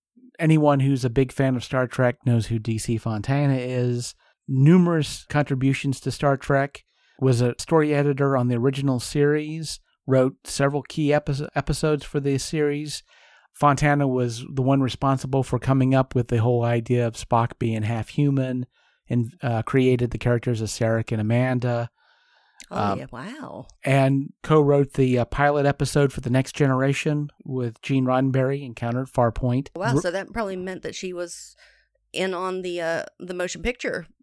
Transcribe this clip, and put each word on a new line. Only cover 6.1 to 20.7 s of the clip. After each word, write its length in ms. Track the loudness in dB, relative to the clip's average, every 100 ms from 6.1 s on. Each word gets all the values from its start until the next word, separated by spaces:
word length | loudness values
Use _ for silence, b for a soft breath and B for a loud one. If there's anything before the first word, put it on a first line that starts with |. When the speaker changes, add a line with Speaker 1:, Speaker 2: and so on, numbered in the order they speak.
Speaker 1:
Star 260 | -2 0 0
Trek. 460 | 0 0 0 -8 _ _ _ _
Was 220 | 2 4
a 140 | 2 -2
story 360 | 0 2 4 2
editor 400 | 0 2 2 2
on 120 | 0
the 80 | 2
original 420 | 0 0 -2 -2
series, 800 | -2 0 2 2 -4 -8 -10 -12 _ _ 0
wrote 280 | 2 2 -2
several 380 | -10 -2 0 0
key 320 | -6 -2 0
epi-, 340 | 0 0 -6 -4 -6
episodes 480 | -4 0 0 0
for 160 | -2 -4
the 200 | 0 -2
series. 640 | -2 -2 0 -2 -6 -12 b b b b b
Fontana 540 | 0 2 4 2 2 2
was 360 | 0 -2 -4 -8
the 120 | -2
one 180 | 2 2
responsible 640 | 2 0 0 0 0 0
for 160 | 0 -2
coming 340 | 2 4 4
up 220 | 4 2 -2
with 140 | 0
the 100 | 2
whole 220 | 2 2
idea 420 | 2 0 0 0 0
of 80 |
Spock 460 | -4 0 2 0 -2
being 240 | -2 -2
half 260 | -2 -4 -4
human 560 | 0 2 2 0 -4 -6 _ _ _ _
and, 240 | -2 -2 -4
uh, 180 | -4 -2
created 480 | 0 2 4 2 0
the 80 | -2
characters 420 | 0 0 0 -2
of 100 |
Sarek 420 | -4